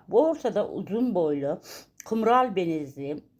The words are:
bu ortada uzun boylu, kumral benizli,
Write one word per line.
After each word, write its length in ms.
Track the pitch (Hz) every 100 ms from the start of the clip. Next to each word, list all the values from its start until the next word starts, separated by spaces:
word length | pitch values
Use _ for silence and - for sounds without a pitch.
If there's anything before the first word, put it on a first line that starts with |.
| -
bu 220 | 202 320
ortada 400 | 311 240 190 175
uzun 460 | 156 170 214 254 180
boylu, 460 | 160 143 139 185 - - - _ -
kumral 500 | 226 220 247 254 190
benizli, 640 | 170 160 139 139 139 147 -